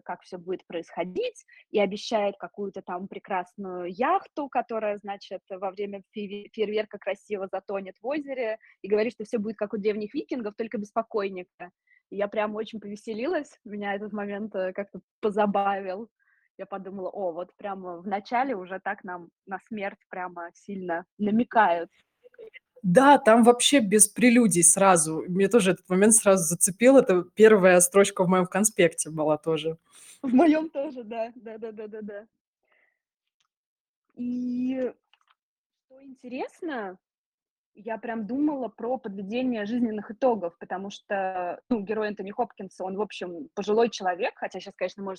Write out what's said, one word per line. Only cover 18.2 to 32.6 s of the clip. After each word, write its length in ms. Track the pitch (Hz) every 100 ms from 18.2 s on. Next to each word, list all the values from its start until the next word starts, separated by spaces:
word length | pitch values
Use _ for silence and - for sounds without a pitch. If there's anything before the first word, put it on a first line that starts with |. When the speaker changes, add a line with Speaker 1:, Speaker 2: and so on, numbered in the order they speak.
| 208 240 277 208
Speaker 1:
уже 240 | 180 190
так 240 | 196 208
нам 260 | 185 180 170 _ -
на 140 | 185 -
смерть 320 | 214 196 208 _
прямо 400 | 185 180 175 170 -
сильно 500 | - 196 180 165 - -
намекают». 720 | 202 220 247 233 196 170 175 _ _ _ _ - - - _ _
Speaker 2:
Да, 340 | 185 175 277 269
там 260 | 214 233
вообще 360 | 226 240 - 285
без 280 | 202 208 -
прелюдий 560 | - 247 240 220 175
сразу. 600 | 170 190 196 175 160 160 185
Меня 220 | 180 196
тоже 220 | 233 185
этот 180 | 170 -
момент 260 | 185 214 220
сразу 280 | 202 190 156
зацепил. 520 | 175 - 175 247 269
Это 260 | - 180 175 -
первая 440 | 214 214 185 180
строчка 420 | 180 202 196 -
в 40 | 180
моем 160 | 185 175
конспекте 640 | 185 214 - 170 - 160
была 280 | 156 151 151
тоже. 400 | 165 156 160 160 _ - - -
Speaker 1:
В 100 | 269
моем 360 | 247 330 311 320
тоже, 340 | 277 302 254
да. 280 | 214 233 226 240
Да-да-да-да-да. 920 | 220 220 226 214 214 214 208 202 220 _ _ _